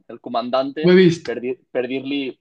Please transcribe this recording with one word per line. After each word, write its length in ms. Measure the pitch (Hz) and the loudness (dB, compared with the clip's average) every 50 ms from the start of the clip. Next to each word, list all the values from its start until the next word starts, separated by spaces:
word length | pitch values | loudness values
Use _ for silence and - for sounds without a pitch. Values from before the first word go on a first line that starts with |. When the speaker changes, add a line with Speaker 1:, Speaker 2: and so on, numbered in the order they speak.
| _ | _
Speaker 1:
el 120 | - 117 - | -20 -20 -16
comandante, 640 | - 120 120 117 120 123 127 131 135 139 135 156 156 | -12 -8 -6 -6 -4 -2 -2 -2 -2 -2 -4 0 4
Speaker 2:
Ho 60 | 180 | 6
he 40 | 180 | 6
vist. 300 | 190 190 165 - - - | 8 6 6 4 0 -6
Speaker 1:
per 140 | 120 117 120 | -8 -8 -6
dir, 160 | 120 127 127 - _ _ | -6 -8 -8 -8 _ _
per 120 | - 127 123 | -6 -4 -4
dir-li 500 | 123 131 135 127 135 143 143 135 123 - _ | -4 -4 -6 -6 -6 -6 -6 -6 -8 -10 _